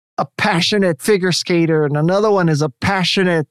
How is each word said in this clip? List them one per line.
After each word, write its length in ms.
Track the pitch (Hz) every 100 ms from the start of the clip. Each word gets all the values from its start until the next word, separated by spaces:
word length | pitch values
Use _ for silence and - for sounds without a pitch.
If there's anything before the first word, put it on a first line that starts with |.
| _ -
a 80 | - -
passionate 640 | 208 175 - 214 190 151
figure 300 | - 202 185
skater, 520 | 156 - 170 165 160
and 120 | 147 147
another 340 | 165 196 214
one 180 | 196 165
is 140 | 143
a 60 | 151
passionate 800 | - 190 196 170 202 180 165 -